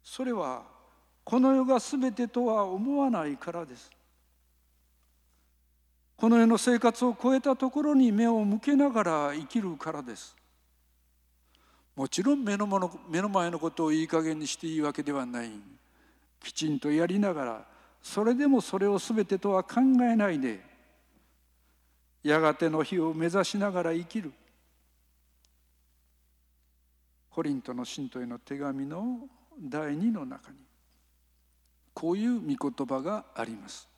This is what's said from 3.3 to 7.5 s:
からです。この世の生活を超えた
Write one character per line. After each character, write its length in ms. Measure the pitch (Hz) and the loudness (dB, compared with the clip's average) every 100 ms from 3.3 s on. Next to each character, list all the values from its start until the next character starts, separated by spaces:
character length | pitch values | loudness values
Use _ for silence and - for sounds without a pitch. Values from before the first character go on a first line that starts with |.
| 139 | -6
か 140 | - | -8
ら 140 | 170 156 | -8 -10
で 100 | 123 | -16
す。 140 | - _ _ _ _ _ _ _ _ _ _ _ _ _ _ _ _ _ _ _ _ _ _ - | -20 _ _ _ _ _ _ _ _ _ _ _ _ _ _ _ _ _ _ _ _ _ _ 0
こ 140 | 226 | 6
の 80 | 233 | 8
世 100 | 226 | 6
の 100 | 226 | 6
生 220 | - 240 | 4 4
活 260 | 240 226 247 | 2 2 -2
を 100 | 214 | 2
超 140 | 247 269 | 2 2
え 60 | |
た 140 | 285 | 2